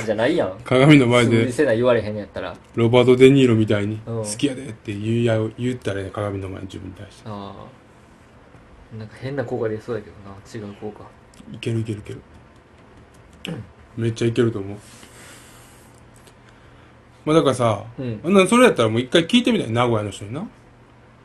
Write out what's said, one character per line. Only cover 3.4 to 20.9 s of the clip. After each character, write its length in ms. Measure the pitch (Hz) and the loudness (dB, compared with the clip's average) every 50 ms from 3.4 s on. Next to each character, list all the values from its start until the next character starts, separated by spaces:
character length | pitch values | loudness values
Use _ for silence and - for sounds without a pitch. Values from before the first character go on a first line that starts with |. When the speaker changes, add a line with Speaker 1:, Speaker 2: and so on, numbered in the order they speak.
| 131 | 6
Speaker 2:
ー 40 | 123 | 4
ロ 60 | 113 | 4
み 140 | 110 110 104 | 4 2 2
た 120 | 110 104 | 0 -2
い 60 | 101 | -2
に、 160 | 104 107 107 - - | -4 -6 -8 -10 -10
Speaker 1:
う 40 | 113 113 | -10 -8
ん。 20 | 107 | -8
Speaker 2:
「好 0 | |
き 220 | 104 - - - 139 | -8 -8 -4 -4 -4
や 80 | - | -4
で」 100 | - 135 - | -6 -12 -14
っ 40 | 113 | -16
て 180 | - _ - | -16 _ -12
言 300 | 104 101 107 110 113 117 120 | -10 -8 -4 -2 -2 0 0
い 60 | 117 | 0
合 80 | 110 110 | 0 0
う、 160 | 110 110 110 - | -2 -4 -6 -6
言 160 | 120 123 127 | -6 -6 -6
っ 20 | 123 | -6
た 160 | - 107 98 | -8 -8 -8
ら 80 | 98 | -6
ね、 80 | 98 95 | -8 -8
鏡 280 | - - 104 101 98 98 | -8 -6 -6 -6 -6 -8
の 100 | 95 95 | -10 -10
前 120 | 95 92 | -12 -12
に 40 | 95 | -14
自 140 | 95 98 98 | -14 -14 -14
分 100 | 92 95 | -16 -16
に 60 | 92 | -16
対 100 | 95 104 101 | -16 -20 -20
し 60 | - - | -20 -20
て。 60 | - 113 | -18 -16
Speaker 1:
あ 260 | 104 101 101 98 98 101 107 - - - - - - - - - - _ - - - - - _ _ - - - - - - - 117 | -14 -14 -14 -16 -18 -18 -20 -20 -20 -20 -20 -20 -20 -20 -20 -20 -20 _ -20 -20 -20 -20 -20 _ _ -20 -20 -20 -20 -20 -20 -20 -18
あ。 20 | 110 | -16
な 80 | 110 | -16
ん 20 | 107 | -16
か 80 | - - | -18 -14
変 180 | - 131 143 | -12 -10 -6
な 100 | 143 127 | -6 -6
効 140 | 120 127 117 | -6 -4 -4
果 100 | 113 110 | -4 -4
出 100 | 107 107 | -4 -6
そ 140 | - - 120 | -8 -8 -8
う 40 | 107 | -8
や 40 | |
け 80 | 104 - | -8 -12
ど 60 | - 98 98 101 98 98 - - - 120 104 | -20 -20 -20 -20 -20 -20 -20 -16 -16 -14 -14
な。 40 | 101 | -14
違 40 | |
う 20 | 101 101 | -14 -12
効 140 | 110 107 | -14 -14
果。 120 | 104 - 95 - - - - - - - - - - | -14 -14 -20 -20 -20 -20 -20 -20 -20 -20 -20 -18 -16
Speaker 2:
い 60 | 113 | -10
け 120 | - 123 | -8 -6
る、 100 | 117 113 | -4 -4
い 20 | 113 | -4
け 100 | 113 107 | -6 -8
る、 60 | 101 | -12
い 20 | |
け 120 | - - 113 | -12 -16 -18
る。 80 | - - - - - - - - - _ _ _ _ - - - - - - _ - - - - - - - 165 - 110 - - - - - - | -18 -18 -20 -20 -20 -20 -20 -20 -20 _ _ _ _ -20 -20 -20 -20 -20 -20 _ -20 -20 -20 -20 -18 -14 -14 -14 -14 -16 -20 -20 -20 -20 -20 -10
め 140 | - 113 117 | -6 -6 -6
っ 40 | 113 | -4
ち 120 | - 123 | -2 -2
ゃ 20 | 117 | -2
い 60 | 113 | 0
け 80 | 123 | 0
る 100 | 123 113 | 0 0
と 60 | 104 104 | 0 -4
思 160 | 98 98 101 | -10 -12 -14
う。 40 | 104 - - - - - - - - - - - - - - - - - - - - - - - - - - - - - - - - - - - - - - - - - - - - - _ _ _ - | -16 -18 -20 -20 -20 -20 -20 -20 -20 -20 -20 -20 -20 -20 -20 -20 -20 -20 -20 -20 -20 -20 -20 -20 -20 -20 -20 -20 -20 -20 -20 -20 -20 -20 -20 -20 -20 -20 -20 -20 -20 -20 -20 -20 -20 -20 _ _ _ -4
ま 100 | 151 156 | 0 2
あ、 20 | |
だ 80 | 165 143 | 2 4
か 60 | 139 | 2
ら 60 | 123 | 0
さ、 300 | 120 123 113 107 98 104 - - - | 2 0 0 0 -2 -6 -14 -14 -12
Speaker 1:
う 20 | |
ん。 180 | 135 123 113 104 - | -10 -10 -10 -8 -4
Speaker 2:
あ 40 | 151 | 2
ん 40 | 196 | 4
な、 140 | 196 185 180 | 4 4 4
そ 100 | 233 240 | 4 6
れ 60 | 254 | 6
や 80 | 226 | 6
っ 20 | - | 4
た 80 | - | 4
ら 80 | 117 110 | 0 2
も 80 | 107 117 | 2 0
う 40 | |
一 80 | 131 131 | -2 2
回 180 | - 180 165 170 | 2 2 2 4
聞 100 | - 240 | 2 2
い 60 | 240 | 2
て 80 | 254 | 2
み 80 | 233 196 | 0 0
た 60 | 131 | -2
い。 60 | 117 | -2
名 120 | 110 117 123 | 0 0 0
古 120 | 123 117 | 0 0
屋 80 | 110 104 | -2 -2
の 60 | 104 | -6
人 160 | 98 - 104 | -10 -12 -14
に 80 | 98 117 | -12 -10
な。 140 | 147 196 254 - - - - - - - _ | -10 -12 -12 -16 -20 -20 -20 -20 -20 -20 _